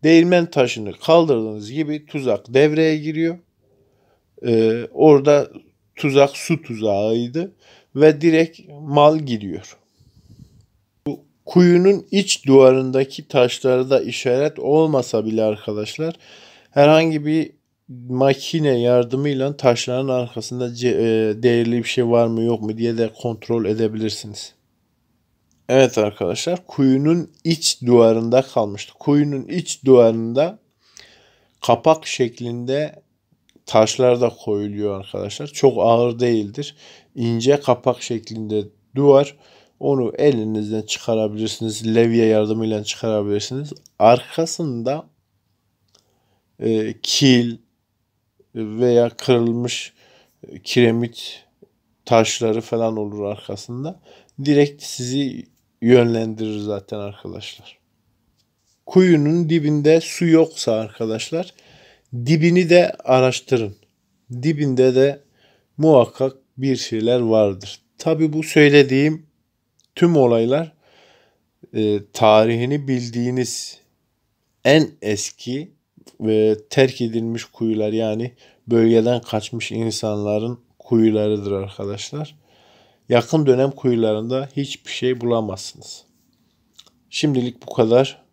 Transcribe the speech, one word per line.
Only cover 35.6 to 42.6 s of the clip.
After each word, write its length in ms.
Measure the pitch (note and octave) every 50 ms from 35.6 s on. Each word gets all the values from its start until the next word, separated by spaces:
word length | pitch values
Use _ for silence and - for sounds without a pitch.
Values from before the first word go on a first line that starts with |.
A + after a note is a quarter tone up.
| - C#3 A#2+ A#2
ağır 400 | - A2+ A#2 A#2 A#2+ A#2+ A#2 A#2
değildir. 580 | B2 A#2+ A#2 A2 G#2+ G2+ G#2 - D3 - - _ - - - _ _ _ _
İnce 460 | - A#2 A#2 A#2 A2+ A#2 C3 C#3+ C#3+
kapak 420 | C#3+ - B2+ A#2+ - C3+ B2 - -
şeklinde 600 | - B2 A2+ G#2+ - A2 A2 A2 G#2+ G#2+ G#2+ G2+ G2+ _ _ _ _ _
duvar. 420 | B2+ C#3+ C#3+ C#3 C3+ C#3+ C#3+ - _ _ _ _ _ _ _ _ _
Onu 320 | - C3+ C#3+ C3+ B2 A2 - -
elinizden 640 | C#3 D3 C#3 A2+ G#2+ A2 A2 G#2+ G#2+ G#2 A2 A2 G#2
çıkarabilirsiniz. 1120 | G#2+ - - - - A#2 A2 A2 G#2+ G#2 G#2+ A2 A2 G#2 - A#2 A2+ G#2+ G#2+ A2+ A2+ A2
Levye 320 | A2+ A#2 A#2 A2+ A#2 A2+
yardımıyla 580 | A2 A2 G#2+ G#2+ G#2+ G#2+ A2